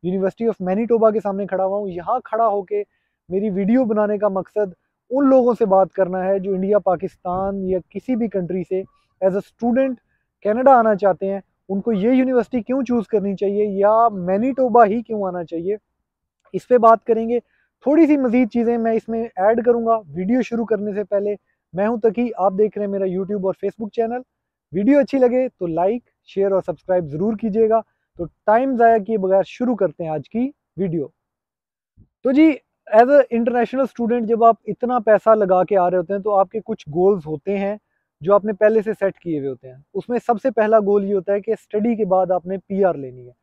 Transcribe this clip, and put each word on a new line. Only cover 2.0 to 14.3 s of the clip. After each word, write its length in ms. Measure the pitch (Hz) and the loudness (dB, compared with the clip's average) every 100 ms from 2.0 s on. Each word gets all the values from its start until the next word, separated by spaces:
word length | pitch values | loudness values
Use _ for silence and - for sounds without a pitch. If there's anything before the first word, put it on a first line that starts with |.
| 170 247 - | -6 -6 -4
खड़ा 180 | 220 | -2
होके 400 | 226 202 185 208 208 _ _ _ _ | 0 0 -4 -6 -6 _ _ _ _
मेरी 200 | 185 214 | -4 -2
video 340 | 185 196 240 | -2 0 2
बनाने 340 | 247 214 208 208 | 2 0 0 0
का 100 | 208 | -2
मकसद 460 | 190 180 - 202 - _ _ _ | -2 -6 -4 -4 -6 _ _ _
उन 140 | 254 | 0
लोगों 300 | 277 262 247 | 4 4 4
से 100 | 233 | 0
बात 280 | 220 190 190 | 2 4 2
करना 300 | - 185 185 | 0 -2 -2
है 160 | 185 196 | -2 -2
जो 140 | 190 | -2
India, 240 | 190 190 208 | -4 0 0
Pakistan 880 | 190 170 190 _ 180 180 196 196 | 0 -2 -4 _ -8 -4 -4 -6
या 140 | 185 185 - | -4 -6 -6
किसी 240 | 202 - 247 | -14 -6 -4
भी 120 | 226 | -2
country 360 | 196 175 185 | -4 -4 -6
से 200 | 170 190 190 _ _ _ | -4 -6 -6 _ _ _
as 100 | 190 | -2
a 80 | 190 | -2
student 560 | - _ 233 240 269 247 _ _ _ _ | -8 _ -2 0 0 -4 _ _ _ _
Canada 340 | 202 220 262 262 | -4 2 6 6
आना 160 | 220 | 6
चाहते 320 | 208 202 180 196 | 2 2 0 -4
हैं। 160 | 196 - _ _ | -6 -10 _ _
उनको 240 | 196 214 | -6 -2
ये 220 | 214 214 | 0 2
university 480 | 262 254 254 220 254 | 2 2 0 -2 -6
क्यों 200 | 214 262 | -4 -4
choose 260 | 247 240 - | -2 -2 0
करनी 260 | 214 196 | -2 -2
चाहिए 300 | 190 196 202 | -4 -2 -2
या 440 | 208 196 202 220 233 | -2 0 2 4 2
Manitoba 760 | 202 180 | 0 -2